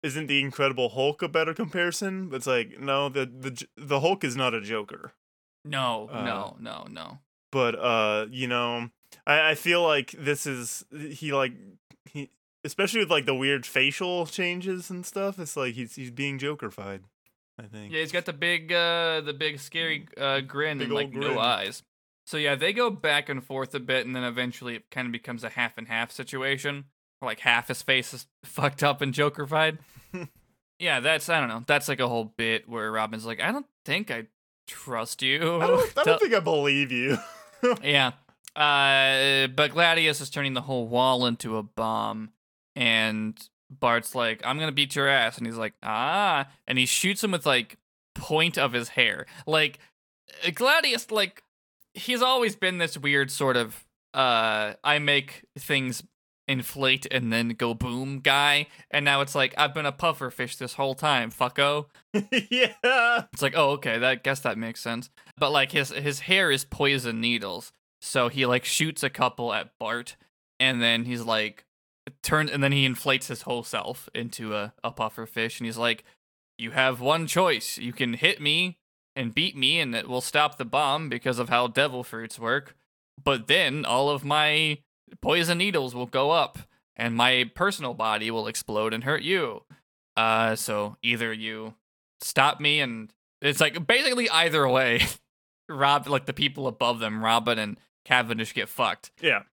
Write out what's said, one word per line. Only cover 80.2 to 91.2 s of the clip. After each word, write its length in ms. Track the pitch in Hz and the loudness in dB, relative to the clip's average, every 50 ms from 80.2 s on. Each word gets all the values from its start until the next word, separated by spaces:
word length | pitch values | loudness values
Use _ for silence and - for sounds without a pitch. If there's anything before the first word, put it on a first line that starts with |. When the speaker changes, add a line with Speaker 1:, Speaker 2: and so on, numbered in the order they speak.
Speaker 2:
stop 360 | 123 - - 147 151 147 147 | -4 0 2 2 2 2 0
the 80 | - 131 | -4 -6
bomb 440 | 113 104 139 151 139 139 156 160 147 | -2 0 0 2 2 0 0 -2 -4
because 300 | 123 120 - 135 123 117 | -6 -2 -2 -2 -2 -2
of 100 | 123 - | -2 2
how 180 | 123 120 123 | 2 2 2
devil 360 | 120 107 - 139 147 127 127 123 | 2 2 2 0 2 0 -6 -10
fruits 340 | - - 113 113 113 - - | -10 -12 -12 -12 -12 -12 -8
work, 360 | 117 113 123 143 139 - - _ _ _ _ _ _ _ _ - - | -2 -2 -2 -2 -2 -8 -20 _ _ _ _ _ _ _ _ -4 0
but 240 | 143 139 127 110 - | 0 0 0 2 4
then 360 | 139 185 180 143 131 151 147 | 4 4 4 2 0 -2 -2
all 260 | - 120 127 139 143 | 0 0 2 2 2
of 140 | 147 135 139 | 0 -2 -2
my 540 | 143 147 151 151 151 151 151 160 156 151 143 _ _ _ _ _ _ - - - | 0 2 2 4 4 4 2 2 0 0 -4 _ _ _ _ _ _ -20 -6 0
poison 360 | - 151 175 170 165 175 170 | 2 2 2 4 2 2 2
needles 360 | 185 202 185 160 135 127 120 | 0 0 2 0 -2 -2 -4
will 120 | 123 127 | -6 -8
go 240 | 123 - 135 135 143 | -2 0 2 2 4
up, 280 | 165 165 143 - - - - _ _ _ _ _ _ | 4 2 2 0 -4 -16 -20 _ _ _ _ _ _
and 180 | - 113 117 113 | -4 -4 -2 2
my 360 | 117 120 127 127 127 127 117 _ | 4 4 4 6 4 2 0 _
personal 400 | - 175 196 196 - 156 127 120 | 0 0 0 0 -2 -6 -8 -4
body 360 | - 110 110 107 107 107 113 | -2 0 0 0 0 0 -2
will 160 | 113 113 107 110 | -2 -2 -4 -4
explode 440 | 113 - - - 110 107 110 110 110 | -6 -8 -6 -2 -2 0 0 0 -2
and 100 | 117 123 | -2 -2
hurt 180 | 135 151 151 - | -2 -2 -2 0
you. 400 | 151 190 185 160 123 107 - _ _ - _ _ _ _ _ _ _ _ | 0 0 0 0 -2 -4 -10 _ _ -20 _ _ _ _ _ _ _ _
Uh, 380 | - 113 113 110 110 113 113 110 | 2 2 4 4 4 4 2 0
so 400 | 110 - - 110 104 104 104 107 _ - | -2 -2 -4 -2 -2 -2 -4 -8 _ -2
either 300 | 117 120 113 | -2 0 0